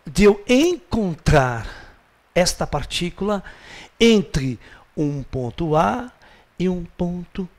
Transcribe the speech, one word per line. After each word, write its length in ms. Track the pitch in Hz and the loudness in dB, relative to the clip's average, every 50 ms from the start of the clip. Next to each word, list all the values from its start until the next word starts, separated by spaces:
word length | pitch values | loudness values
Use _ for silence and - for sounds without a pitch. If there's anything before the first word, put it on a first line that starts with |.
| _ | _
de 160 | - 135 - 208 | -8 0 4 6
eu 180 | 202 208 208 - | 6 4 4 0
encontrar 1200 | - 247 254 311 359 359 294 - _ - 226 208 185 160 - _ - 147 147 131 127 120 113 104 - - - - - - _ _ _ _ _ _ _ _ | 2 4 4 4 2 0 -2 -6 _ -4 -2 -2 -2 -4 -2 _ 2 4 4 4 2 -2 -6 -8 -12 -14 -16 -20 -20 -20 _ _ _ _ _ _ _ _
esta 320 | 175 180 175 - - 165 | 0 0 0 0 -4 -6
partícula 800 | - - 147 127 - - - 170 175 - - 190 208 208 190 - - - - - - - - - - _ _ | -4 -4 -6 -6 -6 -6 -6 -6 -6 -6 -6 -4 -4 -4 -4 -6 -12 -20 -20 -20 -20 -20 -20 -20 -20 _ _
entre 580 | 226 233 226 208 - - - 156 135 131 120 - - - - - - _ _ | 4 6 6 4 2 0 -4 -2 -2 -2 -6 -6 -12 -20 -20 -20 -20 _ _
um 280 | - 156 143 143 143 127 | -4 -2 -2 -2 -4 -8
ponto 520 | - - 131 123 117 - - 170 160 151 | -8 -6 -6 -6 -6 -6 -6 -2 0 2
A 340 | 156 175 202 220 247 247 247 - _ _ - - _ _ _ _ | 2 2 2 0 -4 -6 -10 -16 _ _ -20 -20 _ _ _ _
e 120 | _ 170 185 | _ -2 -2
um 160 | 180 180 170 | -2 -4 -8
ponto 640 | 175 - - 180 175 175 175 175 - _ - 190 170 - | -12 -8 -6 -6 -6 -6 -8 -10 -12 _ -10 -10 -10 -12